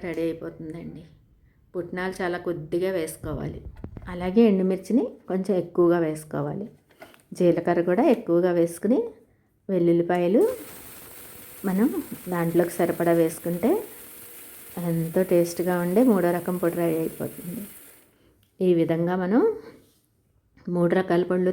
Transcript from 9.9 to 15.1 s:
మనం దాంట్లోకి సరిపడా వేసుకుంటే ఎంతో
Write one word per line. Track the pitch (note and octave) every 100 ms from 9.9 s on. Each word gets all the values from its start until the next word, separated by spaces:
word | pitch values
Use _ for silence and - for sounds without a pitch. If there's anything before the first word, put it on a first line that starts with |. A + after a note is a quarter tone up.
| E3+ E3+ F3+ F3 A3 A4 B4+ - - - - - - - - - - G3
మనం | F#3 B3+ F4+ - - -
దాంట్లోకి | F3+ E3+ E3+ F3 -
సరిపడా | F3 E3 E3+ E3+
వేసుకుంటే | D#3+ D#3+ E3+ F3 B3 G#4 - - - - - - - - - - E3+
ఎంతో | E3 E3